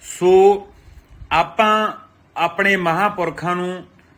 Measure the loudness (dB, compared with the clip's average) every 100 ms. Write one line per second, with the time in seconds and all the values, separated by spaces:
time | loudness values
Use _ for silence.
0 | -20 -2 4 6 6 2 -4 _ -20 -20
1 | _ -20 -4 -2 -2 0 2 0 -2 -8
2 | -20 _ _ -6 -4 -2 0 0 0 0
3 | -2 -2 -6 -6 -6 -4 -6 -10 -16 _
4 | _